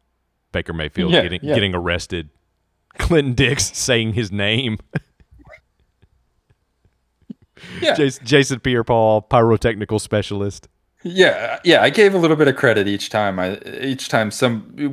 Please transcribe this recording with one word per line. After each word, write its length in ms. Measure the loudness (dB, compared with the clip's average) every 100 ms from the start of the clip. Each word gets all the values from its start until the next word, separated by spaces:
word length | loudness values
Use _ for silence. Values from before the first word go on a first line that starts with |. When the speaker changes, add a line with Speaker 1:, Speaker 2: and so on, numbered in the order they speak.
| _ _ _ _ _
Speaker 1:
Baker 220 | -6 -6
Mayfield 380 | -6 -6 -4 0
Speaker 2:
Yeah, 80 | 2
Speaker 1:
getting, 180 | 0 -4
Speaker 2:
yeah. 100 | -2 0
Speaker 1:
getting 180 | 0 -2
arrested. 540 | -4 -4 -6 -10 -10 _ _ _ _ _ _ -6
Clinton 360 | 0 2 2
Dix 420 | 2 0 0 -4 -4
saying 360 | -2 0 0
his 180 | -2 -4
name. 460 | -4 -2 -2 -4 -6
<laughs> 60 | -8 -10 _ _ _ -20 -20 -20 _ _ _ _ _ _ _ _ _ _ _ _ _ _ _ _ -20 -20 _ _ -18 -6
Speaker 2:
Yeah. 140 | -2
Speaker 1:
Jas-, 260 | 0 0 -2
Jason 360 | 2 2 2 0
Pierre-Paul, 640 | -2 -2 2 2 4 2
pyrotechnical 760 | 2 2 4 4 0 -2 -4 -4
specialist. 680 | -2 -4 -2 -6 -6 -8 -18 _ _ _
Speaker 2:
Yeah, 560 | -4 2 2 2 -4 -4
yeah. 200 | 4 4
I 80 | 4
gave 220 | 4 4 4
a 20 |
little 180 | 2 4
bit 120 | 2
of 80 | 2
credit 320 | 2 2 0
each 220 | -4 -4
time. 280 | -2 -2 -2
I, 180 | -4 -6 -10 -8
each 280 | -6 -6 -4
time 220 | -2 -2
some, 300 | -2 -2 -2 -8 -8 -4